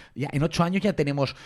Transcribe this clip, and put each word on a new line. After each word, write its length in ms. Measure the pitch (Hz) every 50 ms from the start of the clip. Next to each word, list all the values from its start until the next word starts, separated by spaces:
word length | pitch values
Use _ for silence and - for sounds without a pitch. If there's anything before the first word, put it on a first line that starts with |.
| - - -
ya, 140 | - 135 -
en 100 | - 139
ocho 220 | 151 165 - - 170
años 180 | 175 185 196
ya 120 | - 208 -
tenemos 420 | - 147 143 143 143 139 131 - - -